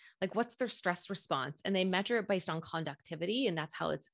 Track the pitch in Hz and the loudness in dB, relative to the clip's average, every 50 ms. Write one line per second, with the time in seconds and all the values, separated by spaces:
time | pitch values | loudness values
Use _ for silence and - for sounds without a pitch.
0 | - - - _ 196 185 - 214 240 240 - - 254 214 - - - 180 180 - | -20 -20 -6 _ -4 0 2 0 0 0 -2 -2 -2 -2 -2 0 0 0 0 0
1 | - - 196 - - - 160 135 127 143 - - - 190 196 185 185 190 180 185 | -2 -4 -4 -6 -2 0 0 0 0 -2 -4 -4 0 2 4 4 4 4 4 2
2 | 202 - 240 226 190 - 202 185 - 180 160 160 - - - 165 156 147 147 - | 2 2 2 2 2 2 2 2 2 0 -2 -2 -4 -4 -4 -4 -4 -4 -6 -8
3 | - - 165 156 175 190 226 262 269 202 165 156 156 - - - 165 160 156 147 | -10 -8 -6 -2 -2 0 2 2 2 2 2 0 -2 -4 -4 -2 0 0 0 -2
4 | - - | -4 -6